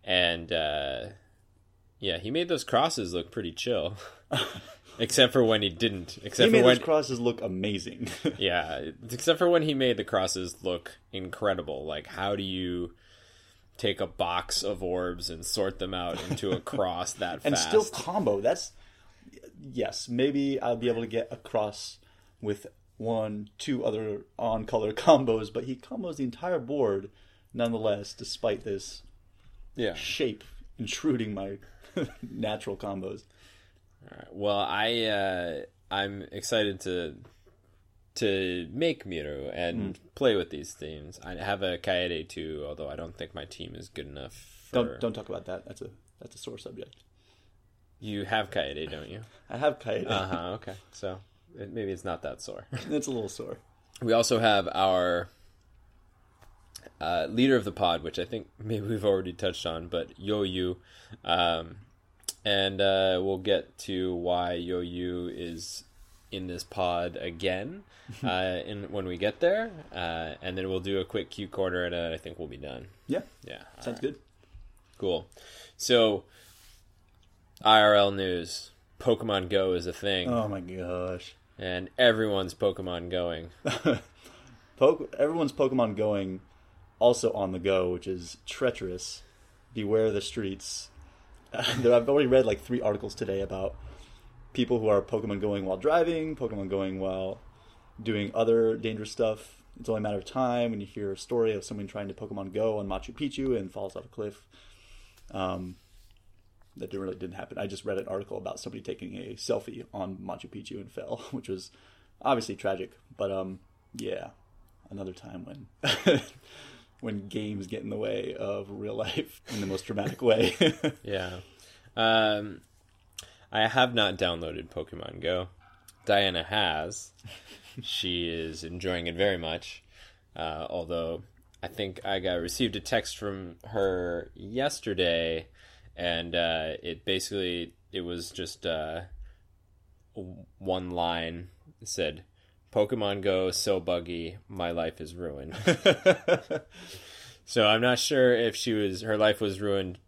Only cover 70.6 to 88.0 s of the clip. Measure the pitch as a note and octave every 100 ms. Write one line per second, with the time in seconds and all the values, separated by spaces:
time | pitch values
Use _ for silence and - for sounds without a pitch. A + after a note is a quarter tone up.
70.6 | F#2+ F#2+ F#2 G2 F#2 G#2 - - F#2+ -
71.6 | F#2+ F2+ F2 F2 E2+ D#2+ E2 D#2+ D#2 C2+
72.6 | C#2+ B1 - - - D#3+ - _ - G1+
73.6 | - - B2+ A2+ C3 D3+ _ _ _ -
74.6 | - - _ _ G2 E2+ - - - -
75.6 | - - - A#2+ A2 G2 - - - -
76.6 | - - - _ _ _ _ _ _ -
77.6 | A2 A2 G#2+ G#2 G2+ G2 F#2+ F2+ E2+ -
78.6 | - - _ - B2+ A2+ A2+ G2 F2+ G2
79.6 | F#2+ F2+ F2 E2 G2+ F#2+ F2 A#2+ G#2+ G2
80.6 | F2+ F#2 F2 F2+ F#2 F2+ - - _ -
81.6 | F#2 F2+ F#2 - B2 A2 A2 G2 F#2 -
82.6 | G2+ F#2+ F#2 F2 F2 F2+ F2 D#2+ E2+ -
83.6 | C#3+ - D#3+ A#2+ - - - - - -
84.6 | - - C#3+ D#3 C#3+ - D3 E3 D3 -
85.6 | C3+ B2+ A2+ G2+ G#2+ G2+ F#2+ F#2 - -
86.6 | - - - _ A#2+ A#2+ A2+ G#2+ F#2+ F#2
87.6 | F#2+ F#2+ F2+ F2+